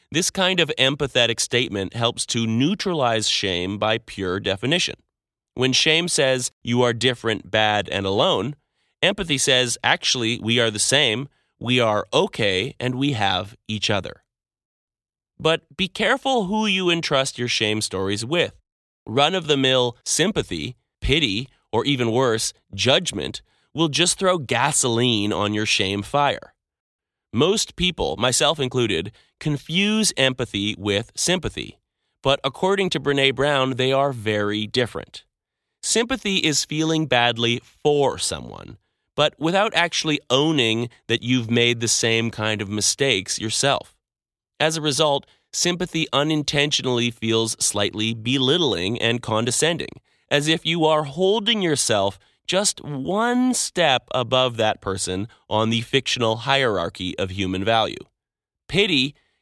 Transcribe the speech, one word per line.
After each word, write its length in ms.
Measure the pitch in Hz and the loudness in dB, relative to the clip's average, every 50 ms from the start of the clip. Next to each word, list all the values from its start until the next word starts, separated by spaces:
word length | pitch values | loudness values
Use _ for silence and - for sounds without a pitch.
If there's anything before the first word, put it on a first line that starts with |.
| _ _ | _ _
this 200 | 123 160 175 - | -4 -2 -2 -2
kind 280 | - 196 185 180 190 180 | 0 0 0 2 2 2
of 140 | 160 143 - - | 0 0 2 2
empathetic 600 | 131 135 147 139 147 131 - 127 120 113 113 - | 2 2 2 0 -4 0 2 2 2 2 2 -2
statement 540 | - - - 120 127 - 95 101 95 - - | -2 -2 0 -2 0 0 -4 -4 -4 -4 -4
helps 320 | 117 117 117 - - - | -2 -2 -2 -2 -4 -6
to 220 | - - 120 113 | -4 -2 -2 0
neutralize 840 | 113 110 117 135 165 214 - - 196 175 151 131 117 113 110 104 - | 0 0 2 2 0 0 -2 -2 -4 -2 0 0 0 0 0 0 0
shame 480 | - - - 95 90 87 90 95 104 | -2 0 0 0 0 0 -2 -2 -2
by 220 | 101 104 107 110 117 | -2 0 0 0 -2
pure 400 | - - - - 95 90 90 101 | -4 -10 -8 -6 -4 -4 -4 -2
definition. 560 | 101 98 95 98 - 123 165 180 - - - - _ _ _ _ _ _ _ _ _ _ _ | -2 -2 -2 -2 -2 -2 0 0 -2 -4 -6 -12 _ _ _ _ _ _ _ _ _ _ _
When 200 | - 127 131 123 | -2 0 2 2
shame 340 | - - 160 156 165 175 | 2 2 2 2 2 0
says, 440 | 170 - - 139 131 131 127 123 - - _ _ | 0 0 0 2 2 2 0 -2 -6 -8 _ _
"You 180 | 117 120 123 | -2 2 2
are 100 | 123 120 | 2 2
different, 600 | 117 113 120 127 123 - - 113 107 - - 92 | 2 2 0 0 0 0 -2 -2 -2 -2 -4 -2
bad, 360 | 107 107 107 107 107 104 92 | 0 2 2 4 2 0 0
and 200 | - - 101 98 | -2 -4 -2 -2
alone," 480 | 95 98 110 147 190 156 101 95 135 147 - _ _ _ _ _ _ _ _ | 0 0 2 2 2 2 0 -2 -4 -8 -10 _ _ _ _ _ _ _ _
empathy 360 | - 180 202 - 190 165 143 | 0 0 0 -2 -2 -2 -2
says, 400 | 127 - 143 131 127 127 120 - - - | 0 2 2 2 2 2 0 -2 -2 0
"Actually, 560 | 120 151 - - - - 127 113 110 120 - | 0 0 0 0 -2 -2 0 0 -2 -2 -2
we 200 | - 110 117 120 | -2 0 0 2
are 120 | 117 113 | 2 0
the 80 | 104 104 | 0 -2
same, 480 | - - 131 143 151 120 107 - 147 - _ _ _ _ _ _ | 0 2 2 2 2 2 0 -2 -4 -8 _ _ _ _ _ _
we 200 | - 120 127 123 | -4 0 2 2
are 280 | 117 110 107 104 - - - | 2 2 2 0 -2 0 0
okay, 640 | 147 190 208 - - 110 101 92 92 95 139 - - | 0 0 0 -2 -2 0 0 2 0 -2 -4 -6 -6
and 160 | 120 127 127 | -6 -4 -2
we 180 | 127 139 147 135 | -2 -2 -2 0
have 420 | 107 101 95 92 92 98 101 - _ _ | 0 0 0 0 -2 -4 -8 -14 _ _
each 220 | - 110 104 - - | -8 -6 -4 -2 0
other." 340 | 104 98 - - - - _ _ _ _ _ _ _ _ _ _ _ _ _ _ _ _ _ _ _ _ _ _ _ - | -2 -2 -2 -6 -14 -16 _ _ _ _ _ _ _ _ _ _ _ _ _ _ _ _ _ _ _ _ _ _ _ -4
But 240 | - 160 165 160 - _ 143 | 0 0 0 0 -4 _ -6
be 120 | - 190 | -4 -4
careful 580 | 175 - - 214 196 254 262 - 269 262 240 190 | -4 -2 -2 0 0 0 0 0 0 0 0 0
who 220 | 175 208 214 220 | 0 0 0 0
you 220 | 214 185 190 185 175 | 0 0 0 2 0
entrust 500 | 170 170 156 - 147 131 135 139 - - | 0 0 0 0 0 0 0 0 -2 -4
your 80 | 120 | -4
shame 340 | 117 - - 110 107 107 107 | -2 0 0 0 0 0 0
stories 420 | 104 - - 95 95 98 104 104 113 | -2 -4 -4 -4 -2 -2 -2 -4 -4
with. 300 | 117 160 175 135 - - _ _ _ _ _ _ _ _ _ _ | -2 0 0 0 0 -4 _ _ _ _ _ _ _ _ _ _
Run-of-the-mill 920 | - 110 131 143 160 180 185 160 147 147 139 135 131 131 127 123 120 113 - _ | -2 2 2 2 4 2 0 0 2 2 2 4 4 4 2 2 0 -2 -6 _
sympathy, 680 | - - - 156 202 - 156 - - 92 80 76 120 - - _ _ _ _ | -4 0 0 0 0 0 -2 -4 -4 -6 -6 -6 -8 -10 -12 _ _ _ _
pity, 480 | - - 135 165 147 110 95 110 135 - _ _ _ _ - | 0 2 2 2 2 0 -2 -4 -6 -8 _ _ _ _ -2
or 100 | 113 110 | 0 2
even 260 | 139 143 123 120 113 | 2 0 2 2 2
worse, 420 | 110 127 135 123 110 110 - - - _ _ _ - | 2 2 2 2 2 0 -2 -6 -8 _ _ _ -8
judgment, 680 | 98 95 123 139 190 180 - - 98 67 - - - - _ _ _ _ _ _ | -2 2 2 2 2 2 -2 -4 -4 -6 -6 -8 -10 -14 _ _ _ _ _ _
will 140 | 147 165 | 0 0
just 320 | 156 135 139 175 170 - - | 0 2 0 0 0 0 2
throw 180 | 190 185 185 | 2 2 2
gasoline 960 | 170 127 - 120 117 127 151 - - - 123 113 113 123 127 117 104 101 104 98 | 0 0 -2 0 2 2 2 2 0 0 2 2 2 2 2 2 2 0 0 0
on 200 | 82 104 104 107 | 0 0 0 0
your 120 | 107 110 | -2 0
shame 380 | 107 - - 101 95 101 101 98 | 0 0 0 0 0 -2 -4 -4
fire. 500 | - - 143 143 139 - - - - _ _ _ _ _ _ _ _ _ _ _ _ _ _ _ _ - | -2 0 0 2 2 0 -2 -8 -18 _ _ _ _ _ _ _ _ _ _ _ _ _ _ _ _ 0
Most 420 | 113 143 180 214 220 - - - | 2 2 2 2 0 -2 -4 -4
people, 420 | - 175 180 165 - 87 67 80 | -2 -2 -2 0 0 -2 -2 -2
myself 420 | 95 117 127 123 - 151 143 165 151 | 0 0 0 2 2 2 2 2 0
included, 520 | 135 123 - 127 120 107 90 80 90 110 - _ _ _ _ _ | -2 -2 0 0 0 0 0 -2 -4 -6 -10 _ _ _ _ _
confuse 760 | - 156 147 139 - - 160 185 202 208 214 220 214 - - | -4 -4 -4 -4 -4 -2 0 2 2 2 2 2 0 0 2
empathy 580 | - 135 131 127 - 123 - - 101 101 107 - | 2 2 2 2 -2 -4 -4 -2 -2 -2 -2 -2
with 340 | - 98 104 98 101 117 - _ | -2 -2 0 0 0 -2 -4 _
sympathy. 640 | - - - 180 185 156 110 - - 58 - - _ _ _ _ _ _ _ _ _ | -4 -2 0 0 -2 -2 -6 -6 -8 -10 -10 -14 _ _ _ _ _ _ _ _ _
But 180 | - 131 139 - - | 0 0 0 0 -2
according 480 | 131 - - 185 185 196 196 190 165 | -6 -4 0 0 0 2 2 0 -2
to 80 | - 156 | -2 -2
Brené 340 | 135 143 139 139 135 135 127 | -2 0 2 4 2 2 2
Brown, 440 | 117 135 147 143 135 131 131 131 | 2 0 2 2 2 0 0 0
they 140 | 120 127 131 | 0 0 2
are 200 | 135 135 143 143 | 2 2 2 0
very 560 | 131 117 101 110 107 104 104 104 107 107 107 | -2 -4 -4 -2 -2 0 0 -2 -2 -2 -4
different. 560 | 104 - 123 120 - - 80 - - - - - _ _ _ _ _ _ _ _ _ _ _ | -2 0 0 -2 0 -4 -10 -12 -12 -16 -20 -20 _ _ _ _ _ _ _ _ _ _ _
Sympathy 560 | - - - 220 233 233 262 - - 202 196 | -4 0 0 0 2 0 -2 -4 -2 -2 -2
is 280 | 185 - 160 143 - - | 0 0 0 0 0 -2
feeling 420 | - 151 151 160 160 160 156 156 | -2 -2 -2 0 0 0 0 0
badly 520 | 131 131 120 120 120 117 117 120 117 117 120 - | 2 2 2 2 2 0 0 0 0 0 -2 -6
for 560 | - _ _ - 151 147 143 139 127 - - | -14 _ _ 0 2 2 4 2 0 0 -2
someone, 580 | - - 87 71 60 58 50 50 50 - - - _ _ _ _ _ _ _ | -4 -6 -6 -6 -10 -12 -14 -16 -16 -18 -20 -20 _ _ _ _ _ _ _
but 180 | - 147 151 - _ | 0 0 0 0 _
without 340 | 143 165 180 190 208 - - | -2 0 2 2 0 2 2
actually 460 | 160 170 175 - - - 160 147 147 - _ | 0 0 2 0 -2 0 0 -2 -2 0 _
owning 600 | 123 135 147 160 160 139 120 113 110 113 120 117 - _ _ | 2 4 4 4 4 4 2 2 2 0 -2 -4 -8 _ _
that 160 | - 113 120 - | -2 -2 -2 0
you've 260 | 120 127 127 117 110 | 0 0 0 2 2
made 300 | 120 120 120 120 117 113 | 2 4 4 4 2 0
the 80 | 117 | 0
same 420 | 113 - - - 113 113 113 113 113 | 0 0 0 2 2 2 2 0 -2
kind 320 | - - 107 110 107 101 | -2 -2 -2 -2 -2 -2
of 80 | 104 98 | -4 -4
mistakes 680 | 104 107 101 - - - 139 139 113 95 92 - - - | -4 -2 0 -2 0 0 0 0 0 0 -2 -4 -6 -6
yourself. 560 | 104 107 - - - 139 131 - - - _ _ _ _ _ _ _ _ _ _ _ _ _ _ | -4 -4 -4 0 0 0 0 -2 -4 -10 _ _ _ _ _ _ _ _ _ _ _ _ _ _
As 180 | 147 160 160 | -2 0 0
a 40 | 160 | -2
result, 440 | 151 151 131 135 160 151 139 139 - _ _ _ _ _ | -2 -2 0 2 2 2 2 -2 -4 _ _ _ _ _
sympathy 540 | - - - 175 180 175 185 - - 165 151 - - | -6 -2 -2 -2 -2 -2 -6 -4 -2 -4 -2 0 0
unintentionally 960 | 135 147 156 160 151 143 - - 143 143 151 143 - 127 127 123 120 120 120 | 0 2 2 0 0 0 0 0 0 0 0 0 -2 0 0 0 0 0 -2
feels 440 | 113 - 110 113 113 113 113 110 - - - | -4 -4 -2 0 2 2 0 0 -2 -2 -2
slightly 500 | - - 101 104 - - 107 110 113 113 | -2 0 0 -2 -2 -2 -2 -2 -2 -4
belittling 880 | 113 110 123 131 139 131 127 156 180 165 127 98 82 87 98 120 - | -4 -2 -2 0 0 2 2 2 2 2 0 0 0 -2 -2 -2 -2
and 220 | - 113 117 120 - | -2 -2 -2 -2 -2
condescending, 760 | - 110 107 120 123 120 - 151 160 175 135 71 - - - _ _ _ _ _ _ | -2 -2 0 0 0 0 0 0 0 -2 -4 -8 -10 -12 -18 _ _ _ _ _ _
as 180 | - 147 143 | 0 0 2
if 180 | 156 160 - - | 2 0 0 0
you 200 | 156 170 170 156 | -2 0 2 2
are 200 | 156 156 151 147 | 2 2 0 0
holding 580 | 139 139 170 185 190 208 233 202 226 233 208 185 | -4 -2 0 2 2 2 2 0 0 0 0 0
yourself 560 | 165 147 - - - 113 101 95 98 - - _ _ _ _ _ | 0 0 0 0 0 2 2 0 -2 -4 -8 _ _ _ _ _
just 380 | - 180 190 208 190 - - - | -2 -2 0 0 0 -4 -4 -10
one 720 | 147 147 131 135 165 185 208 233 240 240 247 254 254 233 | -8 -8 -6 -4 -2 -2 0 0 2 2 2 2 2 2
step 480 | - - - - 180 165 147 131 120 - _ - | 0 -4 -4 0 2 4 4 4 2 0 _ -4
above 440 | 127 123 113 131 127 131 127 117 | -2 0 2 2 2 2 2 0
that 240 | 113 110 107 101 - | 0 0 0 0 -2
person 460 | - 98 92 92 - 92 92 95 104 117 - _ _ - | -4 -6 -4 -4 -4 -4 -4 -4 -6 -8 -12 _ _ -2
on 220 | 104 107 110 110 | 0 2 2 2
the 100 | 117 117 | 2 0
fictional 560 | 117 - - 131 120 - - - 117 110 110 | -2 0 -2 -2 0 0 -2 0 0 0 0
hierarchy 800 | 117 117 135 139 139 135 117 101 90 85 85 - - 90 90 - | 0 0 0 0 2 2 2 0 0 -2 -4 -6 -6 -8 -6 -4
of 140 | - 98 92 | -4 -4 -4
human 320 | 92 98 95 92 95 95 98 | -2 -4 -2 -2 -2 -2 0
value. 400 | 110 113 113 107 73 50 - - - _ _ _ _ _ _ _ _ _ _ _ | 2 2 2 2 0 -4 -10 -14 -18 _ _ _ _ _ _ _ _ _ _ _
Pity 480 | - - 190 208 202 165 131 127 143 - _ _ _ _ _ | -4 0 0 2 2 2 2 2 0 -4 _ _ _ _ _